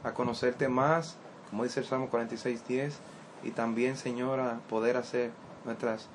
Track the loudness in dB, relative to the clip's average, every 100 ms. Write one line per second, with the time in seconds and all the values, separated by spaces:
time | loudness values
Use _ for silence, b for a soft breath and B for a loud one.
0 | -4 0 0 2 2 2 2 4 6 6
1 | 2 -10 -16 -18 -6 -2 0 0 0 0
2 | 2 2 0 -2 -2 -2 0 0 0 -4
3 | B B B -8 -6 0 0 4 2 2
4 | -4 -2 0 2 0 -2 -2 2 4 4
5 | 2 0 0 -4 -16 -12 -6 -2 0 -2
6 | -6